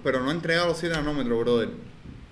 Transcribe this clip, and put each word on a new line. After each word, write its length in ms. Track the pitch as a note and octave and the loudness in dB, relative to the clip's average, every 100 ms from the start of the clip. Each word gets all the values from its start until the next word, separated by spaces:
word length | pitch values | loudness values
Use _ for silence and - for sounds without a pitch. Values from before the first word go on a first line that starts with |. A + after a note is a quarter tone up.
pero 160 | C#3+ C3 | 0 0
no 80 | C3 | 0
ha 40 | |
entregado 360 | E3+ E3 E3 F3 | -2 2 2 2
los 100 | E3 | 0
siete 160 | F3 | 0
nanómetros, 460 | D#3+ D3 D3 A#2+ A#2 | 0 0 0 0 2
brother. 280 | A#2 A#2+ G#2+ - - - - - - | 4 2 2 -4 -14 -16 -16 -16 -14